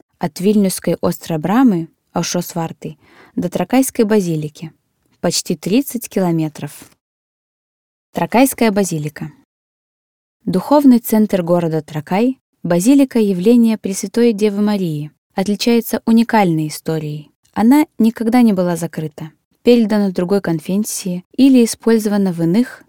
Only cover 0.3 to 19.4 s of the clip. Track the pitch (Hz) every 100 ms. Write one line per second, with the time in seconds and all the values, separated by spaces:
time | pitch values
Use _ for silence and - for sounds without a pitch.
0.3 | - 185 214 196 - - 165 185 170 -
1.3 | 165 160 220 269 175 165 _ _ 180 170
2.3 | 180 170 170 165 - 151 156 _ _ _
3.3 | - 180 - 185 254 262 - 214 214 175
4.3 | 160 151 - 160 _ _ _ _ _ 180
5.3 | - - 180 - 226 - 233 - - 185
6.3 | 165 156 - 151 - - _ _ _ _
7.3 | _ _ _ _ _ _ _ _ - 175
8.3 | 220 269 - 226 202 190 160 147 - 156
9.3 | - _ _ _ _ _ _ _ _ _
10.3 | _ - 180 - 294 285 240 - 220 214
11.3 | 190 170 175 170 160 151 151 147 185 247
12.3 | 262 _ _ 170 175 196 285 269 233 208
13.3 | 185 190 240 226 220 190 196 196 - 240
14.3 | 202 214 202 208 208 180 151 151 _ _
15.3 | - 190 202 - 233 - 220 - 226 233
16.3 | 226 190 160 156 - - 160 151 151 147
17.3 | _ _ - 220 294 302 - 220 - 226
18.3 | 247 233 185 175 170 165 - 156 - 160
19.3 | _